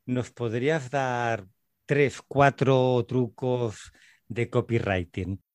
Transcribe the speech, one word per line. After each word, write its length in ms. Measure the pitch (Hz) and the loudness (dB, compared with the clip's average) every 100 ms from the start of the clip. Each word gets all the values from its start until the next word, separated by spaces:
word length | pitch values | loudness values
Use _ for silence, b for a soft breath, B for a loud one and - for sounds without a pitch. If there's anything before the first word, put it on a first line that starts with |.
¿nos 260 | - 127 120 | -6 -4 -4
podrías 600 | - 120 120 135 160 127 | -6 -4 -2 0 -2 -2
dar 560 | 143 131 123 120 113 95 _ _ _ - | -4 -2 -2 -2 -4 -6 _ _ _ -2
tres, 340 | 143 139 - - | 2 2 -2 -4
cuatro 760 | 135 139 127 131 131 127 123 117 | 4 4 4 2 4 4 2 0
trucos 840 | 123 120 - 127 123 117 95 - b b b - | -2 -2 -4 -4 -2 -4 -6 -18 b b b -10
de 220 | 107 117 | -4 -2
copywriting 920 | 120 - 113 107 95 85 - 90 98 _ | 0 0 -2 0 -2 -2 -8 -8 -8 _